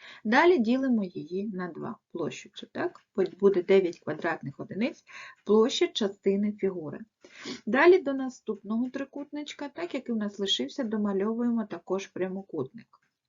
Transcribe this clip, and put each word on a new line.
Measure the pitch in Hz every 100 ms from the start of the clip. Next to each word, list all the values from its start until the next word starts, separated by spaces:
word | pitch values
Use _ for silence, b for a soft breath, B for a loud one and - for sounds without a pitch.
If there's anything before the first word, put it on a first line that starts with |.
| B B
Далі | 208 254 349 349
ділимо | 220 262 269 226
її | 185 - 147 185 214
на | 185 180
два, | 214 131 - _
площу | 165 143 - -
цю, | - -
так? | - 349 - _ -
Бу-, | 175 -
буде | 196 185
дев'ять | 175 196 175 170
квадратних | - 156 165 156 143 -
одиниць, | - 185 262 - _ B B - -
площа | 214 240 - 240
частини | - 202 - 196 202 208
фігури. | 208 190 180 147 143 - _ B B B 247 -
Далі | 254 339 370
до | 277
наступного | 269 262 - - 208 196 226 254
трикутничка, | - 269 277 285 294 294 - 285
так | 320 349
як | 269 254
і |
в | 226
нас | 208 202
лишився, | 196 - 277 -
домальовуємо | 220 214 208 196 214 226 240 233 208
також | 170 - 190 185
прямокутник. | - 185 190 196 - 131 117 - _ _ _